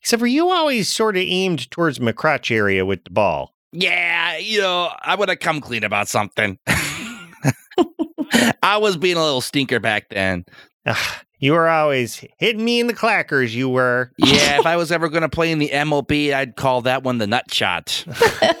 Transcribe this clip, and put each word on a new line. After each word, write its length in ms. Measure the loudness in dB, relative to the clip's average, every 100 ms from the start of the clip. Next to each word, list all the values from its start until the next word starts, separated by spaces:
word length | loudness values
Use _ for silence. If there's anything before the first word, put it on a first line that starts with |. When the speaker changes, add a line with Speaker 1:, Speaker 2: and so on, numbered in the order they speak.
Speaker 1:
Except 180 | -2 0
for 80 | 2
you 220 | 2 2
always 420 | 2 2 0 -2
sorta 280 | 0 0 0
aimed 520 | 0 0 0 -2 -6
towards 280 | -2 -2 0
my 120 | -2
crotch 400 | 0 0 0 0
area 340 | 0 2 2 2
with 180 | -2 -2
the 40 |
ball. 420 | 0 2 0 -4 _ _
Speaker 2:
Yeah, 640 | -4 -2 0 0 0 -2 -4
you 220 | -2 0
know, 300 | 0 0 -2 -6
I 140 | -4 0
wanna 200 | 0 0
come 240 | -2 -2
clean 220 | -4 -4
about 240 | -2 -2 0
something. 520 | -2 -2 0 -2 -2
<laughs> 40 | -2 -2 -2 -8 -12 -14 -20 -4 -2 -2 _ -2 -2 -2 -10 -8 -2 2 2 2
I 160 | 2 2
was 200 | 2 2
being 200 | 0 2
a 60 |
little 180 | 2 0
stinker 380 | -2 -2 0 0
back 300 | 0 -2 -2
then. 360 | -2 0 -2 -6 -20 -20 _ -6
Speaker 1:
Ugh, 120 | -4 -4 -10 -18 _
you 140 | 0
were 140 | 2 2
always 580 | 2 2 0 -2 -6 -18 _
hitting 260 | -2 0 0
me 140 | 0
in 80 | 0
the 60 |
clackers, 600 | -2 0 0 0 0 0
you 160 | -2 0
were. 420 | 2 2 0 -4 0
Speaker 2:
Yeah, 420 | 4 6 4 4
if 60 | 2
I 100 | 2
was 160 | 0
ever 160 | -2 0
gonna 200 | -2 -2
play 220 | 0 0
in 80 | 0
the 120 | 0
M 200 | 0 0
L 80 | 0
B, 320 | 0 0 0
I'd 220 | 0 -4 -2
call 260 | 0 0
that 220 | 0 -2
one 140 | 0 -2
the 100 | 0
nut 260 | -2 -2
shot. 500 | -2 -2 -2 -4 -8 -8
Speaker 3:
<laughs> 60 | 0 0 2 0 0